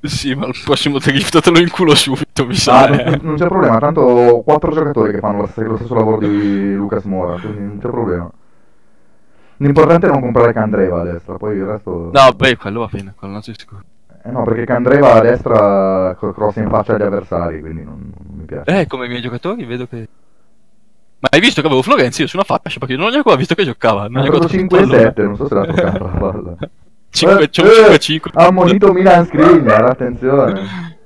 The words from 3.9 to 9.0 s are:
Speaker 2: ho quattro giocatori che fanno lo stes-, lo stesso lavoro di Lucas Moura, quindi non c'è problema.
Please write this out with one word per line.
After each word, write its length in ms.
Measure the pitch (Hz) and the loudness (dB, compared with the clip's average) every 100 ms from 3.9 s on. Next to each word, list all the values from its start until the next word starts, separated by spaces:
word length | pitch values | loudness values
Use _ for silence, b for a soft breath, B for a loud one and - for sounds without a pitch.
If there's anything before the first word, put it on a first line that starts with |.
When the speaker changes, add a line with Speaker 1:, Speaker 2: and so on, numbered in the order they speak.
| 160 | 2
Speaker 2:
ho 420 | 127 120 120 117 | 2 4 4 4
quattro 280 | 113 151 165 | 2 0 0
giocatori 400 | 156 143 131 107 | -2 -2 0 -2
che 60 | 101 | -2
fanno 200 | 104 101 | -4 -4
lo 60 | 101 | -6
stes-, 200 | - 110 | -6 -6
lo 100 | 113 | -6
stesso 180 | 117 | -4
lavoro 240 | 117 110 110 | -2 0 0
di 540 | 104 104 104 101 98 | 0 0 0 -2 -2
Lucas 280 | 98 101 104 | -4 -4 -4
Moura, 340 | 101 95 90 87 | -4 -6 -4 -6
quindi 220 | 104 104 | -10 -10
non 160 | 101 101 | -10 -8
c'è 80 | 123 | -8
problema. 420 | 123 110 87 85 - _ _ _ _ _ _ | -4 -4 -4 -8 -16 _ _ _ _ _ _